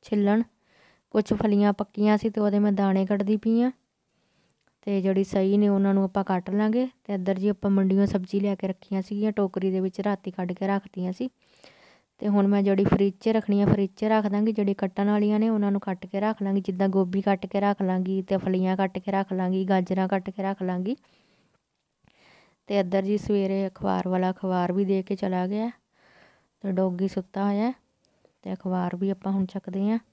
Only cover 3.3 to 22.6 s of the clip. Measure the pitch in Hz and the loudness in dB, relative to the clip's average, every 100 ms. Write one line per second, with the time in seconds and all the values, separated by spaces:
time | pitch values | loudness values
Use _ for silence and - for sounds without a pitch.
3.3 | 214 226 226 247 254 _ _ _ _ _ | 0 2 2 2 -2 _ _ _ _ _
4.3 | _ _ _ _ _ - 196 190 190 190 | _ _ _ _ _ -4 0 2 2 0
5.3 | 202 190 202 208 196 196 196 190 196 190 | 0 2 4 4 4 4 2 2 -2 0
6.3 | 185 180 202 214 233 254 _ - 202 185 | -2 -2 0 0 0 -2 _ -8 -4 -2
7.3 | 190 202 196 202 196 190 190 202 196 185 | 0 0 0 0 2 4 2 2 0 -2
8.3 | 202 202 190 190 190 - 196 185 202 214 | -2 -2 -2 -4 -8 -6 -6 -4 -2 -2
9.3 | 208 196 185 190 185 185 185 202 196 - | 0 -2 0 -2 0 -2 -2 -4 -4 -6
10.3 | 185 180 180 196 196 - - 180 185 254 | -8 -6 -4 -2 -2 -4 -8 -6 -4 -8
11.3 | _ _ _ - _ _ _ _ _ 208 | _ _ _ -20 _ _ _ _ _ 0
12.3 | 202 196 202 196 196 196 - 202 - - | 2 4 4 4 2 4 4 2 0 0
13.3 | 220 - 202 202 202 196 - 214 220 208 | 0 2 2 2 2 0 -4 0 2 2
14.3 | 208 214 214 202 196 190 190 202 208 208 | 0 -2 0 -2 -2 -4 -2 0 2 2
15.3 | 214 220 220 202 202 202 185 185 196 208 | 2 0 0 0 0 -4 -8 -6 -4 -2
16.3 | 214 196 196 190 185 196 190 185 196 196 | -2 -2 -2 -2 -2 0 2 0 0 0
17.3 | 190 190 202 202 202 190 185 185 190 185 | -2 -2 -2 0 0 0 -2 -2 -4 -2
18.3 | 196 190 185 185 185 190 190 185 196 190 | -2 -2 -2 0 0 -2 -4 -4 -4 -2
19.3 | 185 185 190 190 190 180 185 190 196 185 | -2 -2 -2 0 0 0 -2 0 -2 -4
20.3 | 190 190 196 185 180 185 269 _ _ _ | -6 -6 -4 -4 -4 -4 -8 _ _ _
21.3 | _ _ _ _ _ _ _ _ _ _ | _ _ _ _ _ _ _ _ _ _
22.3 | _ _ _ | _ _ _